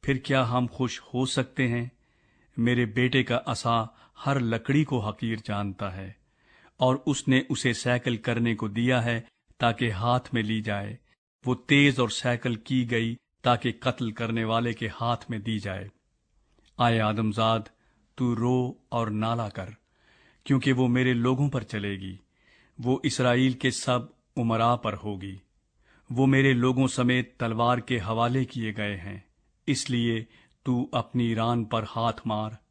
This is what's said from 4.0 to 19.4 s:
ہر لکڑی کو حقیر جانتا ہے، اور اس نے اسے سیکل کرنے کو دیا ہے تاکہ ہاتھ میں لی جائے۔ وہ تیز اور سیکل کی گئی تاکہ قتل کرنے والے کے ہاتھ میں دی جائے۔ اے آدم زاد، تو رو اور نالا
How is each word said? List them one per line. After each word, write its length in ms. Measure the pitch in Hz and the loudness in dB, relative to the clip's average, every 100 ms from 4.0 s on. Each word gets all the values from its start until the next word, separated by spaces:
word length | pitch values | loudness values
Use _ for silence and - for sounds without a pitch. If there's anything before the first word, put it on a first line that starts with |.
| - - - | -20 -8 -2
ہر 140 | 139 | 0
لکڑی 420 | 117 113 - 139 | 0 -2 2 2
کو 160 | 151 127 | 2 0
حقیر 380 | 107 104 113 110 | -2 -4 -4 -6
جانتا 500 | - 104 104 95 101 92 | -4 -4 -4 -6 -8 -8
ہے، 140 | 95 - _ _ _ _ _ _ | -14 -16 _ _ _ _ _ _
اور 160 | 127 131 - | 2 2 0
اس 200 | 135 - | -2 4
نے 140 | 131 - | 2 2
اسے 240 | 120 127 | -2 0
سیکل 440 | 117 123 123 127 113 | 0 0 0 0 -4
کرنے 360 | 117 117 117 | -2 0 0
کو 140 | 107 110 | 0 -4
دیا 340 | 104 120 127 | -2 0 2
ہے 160 | 117 117 - _ _ _ | 0 -4 -6 _ _ _
تاکہ 300 | 120 113 120 | 0 2 -2
ہاتھ 420 | 95 120 123 - | 0 0 0 0
میں 80 | 117 | -2
لی 180 | 107 110 | 0 -2
جائے۔ 340 | 107 101 101 123 _ _ _ _ | -2 -6 -6 -12 _ _ _ _
وہ 100 | - 127 - | -4 -4 2
تیز 300 | 143 143 123 | 6 6 4
اور 80 | 120 | -2
سیکل 460 | - 123 120 127 110 | -2 -2 -2 -2 -6
کی 260 | - 131 120 | -2 -2 0
گئی 240 | 120 113 120 _ _ | 0 -2 -6 _ _
تاکہ 300 | 127 120 123 - | 2 2 0 -2
قتل 300 | 131 120 117 | -4 -2 -4
کرنے 320 | 104 113 113 | -4 -4 -2
والے 280 | 110 113 120 | 0 0 -2
کے 160 | 113 110 - | -4 -8 -4
ہاتھ 240 | 117 117 - | -2 -2 -4
میں 80 | 117 | -8
دی 200 | 104 110 | -4 -6
جائے۔ 280 | 98 95 101 _ _ _ _ _ _ _ _ - | -4 -8 -10 _ _ _ _ _ _ _ _ 0
اے 220 | 120 113 | 2 4
آدم 300 | 107 107 107 | 2 0 -2
زاد، 360 | 104 113 113 107 _ _ _ _ - | 2 2 2 -2 _ _ _ _ -4
تو 160 | 123 113 | -2 0
رو 200 | 120 127 123 - _ | 2 2 0 -6 _
اور 180 | 120 113 | -4 -2
نالا 340 | 107 113 117 | -2 -2 -2